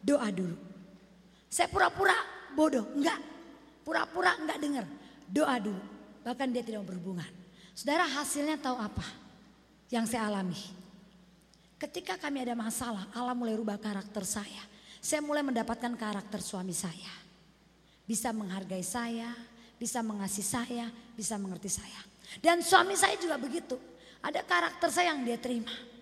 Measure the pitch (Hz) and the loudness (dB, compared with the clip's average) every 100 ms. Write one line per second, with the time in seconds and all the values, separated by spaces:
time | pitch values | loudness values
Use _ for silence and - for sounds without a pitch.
0 | 196 285 220 185 180 165 - - - - | 4 4 4 0 -2 -4 -12 -18 -20 -20
1 | - - - - _ - 339 392 349 359 | -20 -20 -20 -20 _ 0 2 6 4 6
2 | 392 359 - - - 277 311 269 214 285 | 6 6 2 -8 -6 4 6 6 0 2
3 | 285 - - - - - - - - 320 | 2 2 -6 -14 -18 -20 -20 -14 -2 -2
4 | - 330 359 349 311 - 294 277 180 - | 0 4 6 6 4 0 0 0 -2 -10
5 | - - - 196 - 240 208 190 - - | -16 -20 0 4 6 4 2 -4 -8 -14
6 | - - 233 247 269 240 226 220 190 185 | -18 -12 -6 -2 0 0 -2 -6 -6 -6
7 | 175 180 156 - - - - - 226 311 | -6 -6 -8 -12 -20 -20 -18 -6 2 4
8 | 339 269 285 285 294 311 269 247 208 - | 4 0 0 0 0 0 -2 -2 -2 -4
9 | - - - - - - - - _ 233 | -6 -12 -20 -20 -20 -20 -20 -20 _ 0
10 | 226 233 214 202 185 160 - - - - | 0 0 0 0 0 -4 -8 -16 -20 -20
11 | - - - - - _ - _ 294 359 | -20 -20 -20 -20 -20 _ -20 _ -8 -6
12 | 370 370 294 277 240 233 220 226 240 208 | -6 -4 -4 -2 -2 -2 -2 -2 -4 -4
13 | 185 233 247 247 233 220 220 202 214 202 | -6 -4 -2 0 0 0 -2 -2 -4 -4
14 | 196 214 185 214 202 - - - - - | -4 -6 -4 -4 -6 -12 -16 -20 -20 -10
15 | - 302 294 294 277 233 226 233 240 240 | -2 0 2 0 2 0 0 -2 -4 -4
16 | 214 202 208 208 - 190 185 165 185 165 | -4 -4 -4 -8 -6 -6 -4 -4 -6 -8
17 | - - - - - _ _ _ _ _ | -14 -16 -18 -20 -20 _ _ _ _ _
18 | - 226 254 226 202 190 196 185 180 247 | -4 -2 -2 -2 -4 -6 -4 -4 -4 -4
19 | 233 233 233 233 - - - - 240 247 | -4 -4 -6 -10 -14 -20 -20 -8 -4 -2
20 | 226 208 196 202 196 247 240 240 233 - | -2 -2 -2 -2 -2 -2 -2 -4 -6 -10
21 | - - 214 214 196 175 196 - - - | -16 -6 -4 -2 -4 -6 -4 -6 -6 -16
22 | - - - - 320 349 339 370 359 392 | -18 -20 -16 2 6 6 8 8 8 4
23 | 392 - 349 285 254 320 - 254 - - | 4 4 0 0 -2 -4 -4 -8 -8 -20
24 | - - - 302 - 349 339 - 339 277 | -20 -8 -4 -4 2 4 4 2 2 4
25 | 359 302 240 233 240 240 226 - - - | 4 2 0 -2 0 -2 -2 -8 -12 -20